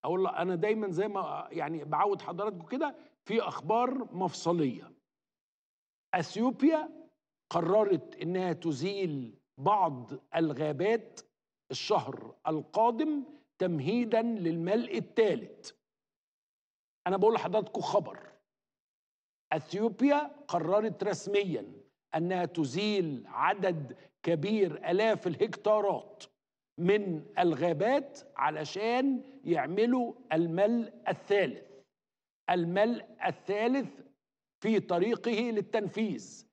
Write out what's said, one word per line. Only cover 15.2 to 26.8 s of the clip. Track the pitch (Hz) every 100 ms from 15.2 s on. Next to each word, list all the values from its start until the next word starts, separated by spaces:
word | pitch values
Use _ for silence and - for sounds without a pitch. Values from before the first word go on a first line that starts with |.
| 214 135 - - - _ _ _ _ _ _ _ _ _ _ _ _ _ 180
أنا | 190
بقول | 208
لحضراتكم | 226 - 214 - -
خبر. | - 202 - - - _ _ _ _ _ _ _ _ _ _ _ _
أثيوبيا | 156 - 190 226 - 277 294 294 - -
قررت | 175 156 202 220 165
رسميًا | 196 180 185 202 196 123 101 98 - _ _ 160
أنها | 170 185 175
تزيل | 175 139 147 214 208 165 127 110
عدد | 117 160 202 185 165 127 - - _
كبير | - 165 185 214 185 147 160
آلاف | 180 220 208 180
الهكتارات | 143 220 - 208 214 202 143 - - - _ _ _ _
من | -